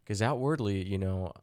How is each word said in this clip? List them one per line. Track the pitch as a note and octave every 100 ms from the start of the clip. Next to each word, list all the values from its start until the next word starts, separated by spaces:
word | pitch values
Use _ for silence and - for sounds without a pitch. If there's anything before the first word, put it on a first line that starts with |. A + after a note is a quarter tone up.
'Cause | - G2+
outwardly, | A2+ B2+ C3+ D#3 G#2 F#2+ F#2
you | F#2+
know, | F#2+ F#2+ F2+ -